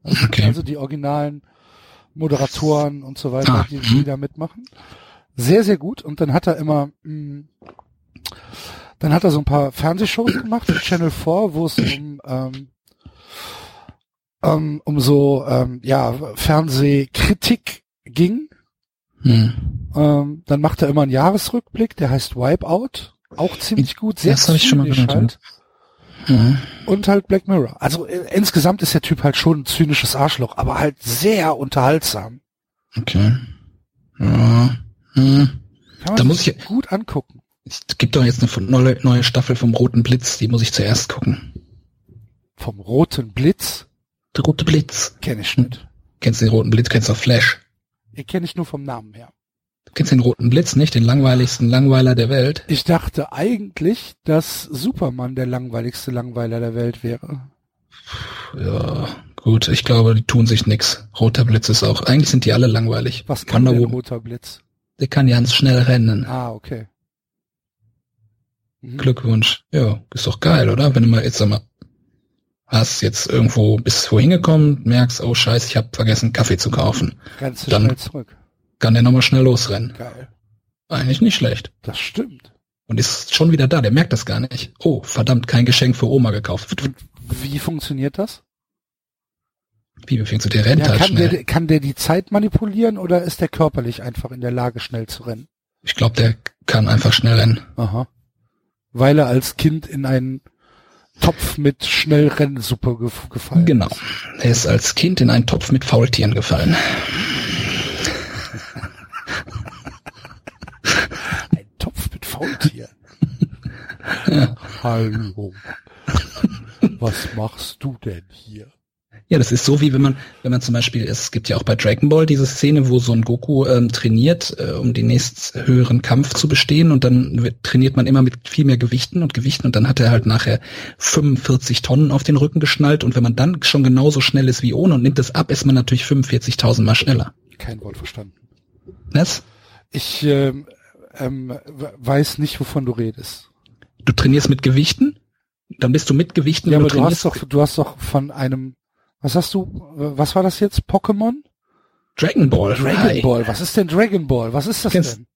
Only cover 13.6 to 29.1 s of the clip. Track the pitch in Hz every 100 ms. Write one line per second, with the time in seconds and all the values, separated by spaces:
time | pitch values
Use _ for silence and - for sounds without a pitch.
13.6 | - - - _ _ _ _ _ 151 156
14.6 | 156 147 - 147 127 143 143 139 131 123
15.6 | 123 123 123 135 120 123 151 104 - 151
16.6 | 160 131 143 139 135 - - 202 - 240
17.6 | - - _ _ - 123 180 233 311 _
18.6 | _ _ _ _ _ _ 127 113 113 -
19.6 | - - - 147 147 147 143 156 - 143
20.6 | 147 - 147 147 139 131 165 202 - 240
21.6 | _ - 226 - 143 131 - 123 127 175
22.6 | - 175 262 - - _ _ - 180 -
23.6 | - 220 131 - 220 - 156 135 - 160
24.6 | - 143 139 131 123 107 117 - - _
25.6 | _ _ _ _ _ - - 127 117 135
26.6 | - - - 202 196 202 - 190 - 190
27.6 | 120 - 131 165 143 180 - 185 208 170
28.6 | 175 202 - - -